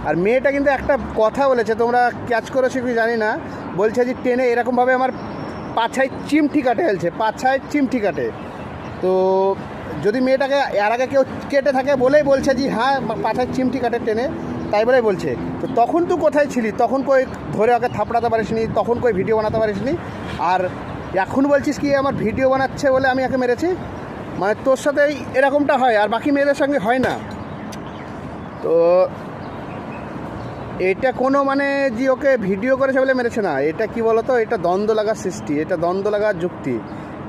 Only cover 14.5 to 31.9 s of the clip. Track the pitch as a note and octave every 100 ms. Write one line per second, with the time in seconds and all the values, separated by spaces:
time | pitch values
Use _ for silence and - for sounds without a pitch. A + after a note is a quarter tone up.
14.5 | - - G#3 A3+ B3+ A3 F#3+ D#3 B2+ E3+
15.5 | - E3+ B3 A#3+ D#4+ F4 F4 D4+ D4+ D4
16.5 | A#3+ A3 - A#3 C4+ C4+ C4+ C4 - -
17.5 | D3 A3+ A#3+ A#3+ G#3+ G3+ A#3 A#3 A3+ G3+
18.5 | A3+ A3+ A3+ G3+ A#3+ B3 F#3 F#3+ A3 G#3+
19.5 | A3 A3 G3+ A#3 E4 - - - - E3
20.5 | F#3 F3+ - - - - F3+ F#3+ B3+ C#4
21.5 | C#4+ C#4 - C#4+ C#4 C4+ G#3+ G#3 A3 C4
22.5 | C4 C4 - C#4+ C4 C4+ C4 B3+ B3+ B3
23.5 | A#3+ E4+ F#4 - - - - - - F#3+
24.5 | G#3+ C4+ C4 D4+ C#4 C#4+ C#4 - C4 C#4
25.5 | C#4+ C#4+ C4+ B3+ G#3+ G#3 A3+ D4 C#4 C#4+
26.5 | C#4 C#4 C#4+ G3 C4 G#3+ A#2+ G#2+ - -
27.5 | - - - - - - - - - -
28.5 | - D3+ E3 E3+ F3+ F#3 - - - -
29.5 | - - - - - - - - - -
30.5 | - - - F#3 F#3+ C4 A#3+ B3+ C#4 C4+
31.5 | C#4 C#4 C#4 C#4